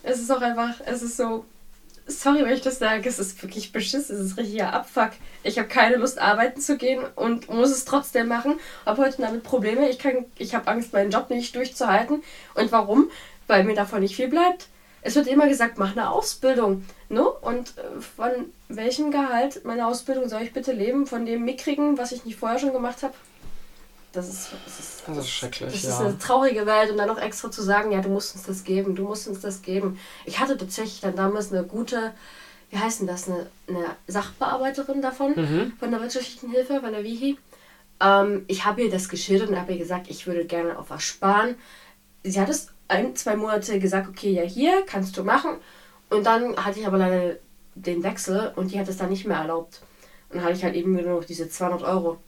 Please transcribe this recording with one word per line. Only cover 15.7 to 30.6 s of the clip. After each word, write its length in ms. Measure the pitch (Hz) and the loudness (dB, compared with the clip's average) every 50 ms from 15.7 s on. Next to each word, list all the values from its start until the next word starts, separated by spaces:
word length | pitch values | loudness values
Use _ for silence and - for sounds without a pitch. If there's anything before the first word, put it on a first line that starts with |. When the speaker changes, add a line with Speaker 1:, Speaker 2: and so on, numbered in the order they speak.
| - 208 | 2 -2
Speaker 1:
„Mach 140 | 196 190 | -2 -2
eine 180 | 202 233 208 - | 0 -2 -2 0
Ausbildung“, 760 | - 427 427 - - - - 262 262 240 220 202 196 190 190 - - - - - | 0 0 0 -2 -4 2 2 4 4 4 4 2 2 0 -4 -12 -16 -20 -10 -2
ne? 200 | 214 233 320 - | 2 4 4 4
Und, 460 | 571 - - 226 240 247 240 - - - | 2 0 -4 -4 -4 -4 -6 -8 -12 -12
äh, 220 | - - - - | -12 -12 -12 -12
von 460 | 233 - - - 226 247 254 247 - - - - - - | -14 -14 -8 -4 -2 -2 -2 -2 -6 -10 -14 -20 -16 -12
welchem 420 | - 214 220 247 247 - 302 294 | -8 -2 -2 -2 0 0 0 0
Gehalt 540 | 285 285 277 262 240 233 254 285 - - - | 2 0 0 2 2 2 0 0 -2 -8 -8
meiner 240 | 233 233 240 233 226 | -6 -4 -2 0 0
Ausbildung 400 | 247 240 - - 262 262 254 233 | -2 -2 -2 -2 -2 -2 -2 -2
soll 140 | 214 220 | -4 -6
ich 100 | 233 233 | -6 -6
bitte 200 | - 262 - 269 | -6 -4 -4 -2
leben? 340 | 247 208 196 233 254 285 277 | -2 0 0 0 2 0 0
Von 200 | 277 247 233 233 | 0 -2 -4 -2
dem 180 | 226 226 233 233 | -2 -2 -2 -2
mickrigen, 520 | 240 269 - - 311 285 285 294 294 285 247 | -4 -4 -4 -4 -2 0 2 2 2 2 0
was 140 | 247 240 | -2 -6
ich 120 | 254 240 - | -6 -10 -10
nicht 140 | 226 202 - | -12 -10 -6
vorher 200 | 240 226 233 262 | -2 -2 0 0
schon 120 | 285 269 | 0 0
gemacht 300 | 254 247 240 240 247 - | 0 0 -2 -4 -4 -4
hab? 120 | - 262 - - - - _ - - - - - - - - - - - - - - _ | -6 -8 -8 -10 -20 -20 _ -16 -10 -10 -8 -8 -10 -12 -16 -20 -20 -20 -20 -20 -20 _
Das 160 | - 185 180 185 | -8 -8 -8 -8
ist, 200 | - - - - 185 - - | -10 -12 -12 -12 -14 -16 -16
das 140 | - - - | -16 -16 -14
ist, 220 | - - - - - | -14 -14 -14 -14 -12
Speaker 2:
Das 120 | 160 156 143 | -8 -8 -6
ist 100 | 135 123 | -6 -6
schrecklich, 420 | - - - 120 - - - - | -6 -6 -6 -8 -8 -8 -8 -6
Speaker 1:
das 100 | 220 196 190 | -6 -4 -4
Speaker 2:
ja. 60 | - | -2
Speaker 1:
ist 100 | - - | -2 0
eine 180 | - 202 196 190 | 0 0 0 -2
traurige 460 | - - 247 262 269 269 233 214 208 | 0 2 4 4 6 4 2 2 2
Welt. 240 | 214 214 214 214 214 | 4 6 4 4 4
Und 60 | 208 | 2
dann 100 | 208 208 - | 0 0 0
noch 100 | 214 - | 0 -2
extra 300 | - 214 - - - 226 | -4 -6 -6 -8 -10 -10
zu 120 | - - | -8 -4
sagen, 300 | 208 190 202 208 214 220 | 0 2 2 4 4 2
„Ja, 80 | 202 190 | 0 0
du 80 | 190 190 | 2 0
musst 260 | 196 202 - - - | -2 -2 -2 -6 -10
uns 100 | - - | -12 -8
das 180 | - 190 190 - | -8 -8 -8 -4
geben, 320 | 185 185 190 196 196 180 | -2 0 0 0 0 -2
du 60 | 190 196 | -2 -4
musst 240 | 202 214 214 - 220 | -4 -6 -8 -6 -8
uns 120 | 196 190 | -10 -8
das 220 | - 202 190 - | -6 -8 -8 -8
geben.“ 360 | - 185 185 196 202 190 190 - - - - - - | -6 -4 -2 -2 -2 -2 -6 -6 -14 -18 -20 -14 -14
Ich 160 | - - - | -8 -2 -2
hatte 160 | 262 269 269 | 0 0 0
tatsächlich 440 | - | -2